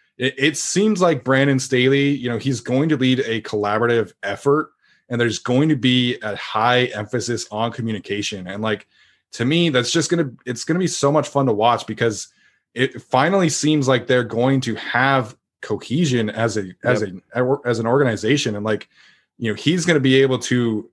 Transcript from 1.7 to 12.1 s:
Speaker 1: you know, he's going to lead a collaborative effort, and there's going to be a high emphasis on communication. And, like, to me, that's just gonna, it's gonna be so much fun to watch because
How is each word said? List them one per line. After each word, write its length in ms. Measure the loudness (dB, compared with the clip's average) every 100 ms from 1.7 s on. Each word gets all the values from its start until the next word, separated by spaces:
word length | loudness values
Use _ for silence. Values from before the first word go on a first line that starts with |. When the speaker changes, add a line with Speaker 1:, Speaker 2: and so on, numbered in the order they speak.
| 2 4 4 2
Speaker 1:
you 180 | 0 -4
know, 80 | -4
he's 240 | -2 -4
going 300 | -2 0 0
to 80 | 2
lead 220 | 2 0
a 200 | 0 -4
collaborative 720 | -4 -4 -2 0 2 2 -2 _
effort, 500 | -8 -2 2 2 0 _ _ _ -6
and 100 | -2
there's 200 | 0 -2
going 320 | 0 2 2
to 60 | 2
be 420 | 2 2 0 -2
a 160 | -6 -8
high 480 | -6 0 2 2 2
emphasis 600 | -2 -6 -6 -4 -6 -6
on 220 | -4 -4
communication. 760 | -4 -6 -6 -6 -6 -6 -8 -10
And, 140 | -6
like, 240 | -4 -4 -8 _ _ _ _
to 140 | -4 0
me, 240 | 2 2
that's 220 | 0 0
just 180 | -2 0
gonna, 200 | 0 -2 -6
it's 200 | -12 -8
gonna 140 | -4 -2
be 60 | -2
so 220 | 0 2
much 180 | 2 0
fun 180 | 0 0
to 60 |
watch 320 | 2 2 2 -2
because 420 | -2 -2